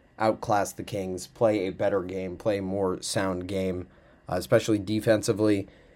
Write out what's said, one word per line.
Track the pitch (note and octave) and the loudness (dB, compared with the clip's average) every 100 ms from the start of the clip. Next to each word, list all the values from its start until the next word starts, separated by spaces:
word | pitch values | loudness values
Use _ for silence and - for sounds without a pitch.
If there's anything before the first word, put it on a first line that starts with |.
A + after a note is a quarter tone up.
| _ - | _ 0
outclass | A2 - - G#2 F#2+ | 0 0 0 0 0
the | - | -4
Kings, | F2+ G#2 F#2 F#2 - | -8 -6 -4 -6 -10
play | - A2+ G#2+ F#2 | 0 2 4 0
a | |
better | F2+ G2+ G2 | 0 0 0
game, | F2+ F#2+ F#2 F2 | -2 -6 -6 -4
play | A2 G2+ | -2 -2
a | |
more | F#2+ G2 F#2 F2+ | -2 -2 0 -2
sound | - A2 F#2+ F2+ F2+ | -4 -2 0 -2 -4
game, | F#2+ F#2+ F2+ F2+ - - - - | -2 -2 -4 -8 -16 -20 -20 -6
uh, | F#2 | -4
especially | F#2 A#2 A2+ G#2 | 4 2 4 0
defensively. | F#2+ G#2+ A2+ G#2+ G2+ G2+ G#2+ G2+ F#2+ - - | 2 -2 4 2 2 2 2 2 -2 -14 -20